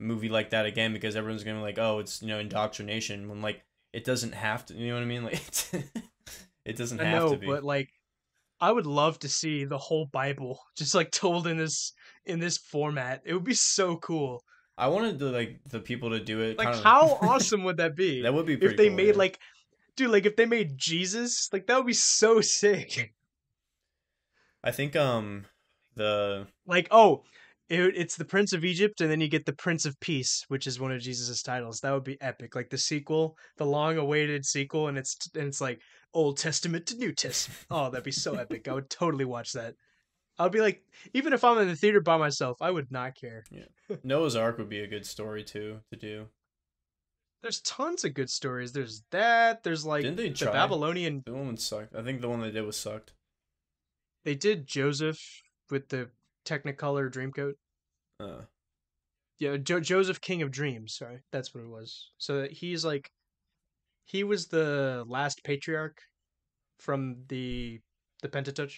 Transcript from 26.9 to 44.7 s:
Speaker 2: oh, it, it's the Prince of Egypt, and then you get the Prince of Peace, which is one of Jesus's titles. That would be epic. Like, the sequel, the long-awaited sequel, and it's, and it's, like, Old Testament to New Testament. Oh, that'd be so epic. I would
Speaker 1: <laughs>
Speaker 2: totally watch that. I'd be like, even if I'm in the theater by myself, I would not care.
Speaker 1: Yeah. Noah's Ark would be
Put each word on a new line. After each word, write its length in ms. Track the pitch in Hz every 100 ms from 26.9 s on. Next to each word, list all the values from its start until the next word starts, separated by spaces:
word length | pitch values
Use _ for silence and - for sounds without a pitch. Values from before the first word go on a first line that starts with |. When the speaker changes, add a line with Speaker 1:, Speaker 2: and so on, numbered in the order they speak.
Speaker 2:
oh, 340 | 220 208 135 - - - _ -
it, 280 | 170 185 180
it's 200 | 170 -
the 80 |
Prince 280 | 165 196 208
of 120 | 180
Egypt, 360 | 175 175 208 -
and 100 | 160
then 100 | 156
you 80 | 156
get 160 | 156 151
the 60 |
Prince 320 | 143 175 165
of 140 | 151 139
Peace, 440 | - 143 127 - -
which 180 | 135 139
is 120 | 123
one 140 | 131
of 80 | 127
Jesus's 420 | 123 123 120 117
titles. 380 | - 123 117 110
That 120 | 139
would 120 | 139
be 160 | 131 -
epic. 340 | 135 - 120
Like, 160 | 127 120
the 80 | 135
sequel, 580 | - 151 143 156 160 160 - -
the 100 | 147
long-awaited 800 | 147 151 160 143 151 151 143 139
sequel, 400 | 143 139 160 151
and 80 | 139
it's, 200 | 135 - -
and 140 | 156 143
it's, 120 | 139
like, 200 | 135 120 _ - _
Old 220 | 165 147 139
Testament 480 | 160 147 170 165 170
to 100 | 233
New 160 | 220
Testament. 520 | - - - - - -
Oh, 200 | 165 131
that'd 140 | 127
be 80 | 139
so 220 | 135 160
epic. 340 | 135 120 113 -
I 40 |
would 160 | 131 139
Speaker 1:
<laughs> 0 |
Speaker 2:
totally 340 | - 175 139
watch 280 | 131 120 117
that. 220 | 123 117 120 _ _ _ _ _ -
I'd 140 | 175
be 80 | 214
like, 220 | 214 - _ - -
even 200 | 254 294
if 100 | 262
I'm 140 | 247 233
in 100 | 190
the 80 | 165
theater 240 | 208 208
by 160 | 160 165
myself, 400 | 151 139 131 123
I 100 | 165
would 200 | 180 127
not 240 | 131 127 -
care. 240 | 120 113 107
Speaker 1:
Yeah. 460 | 101 - _ - 170
Noah's 320 | 131 143 160 117
Ark 220 | 113 113
would 100 |
be 120 | 104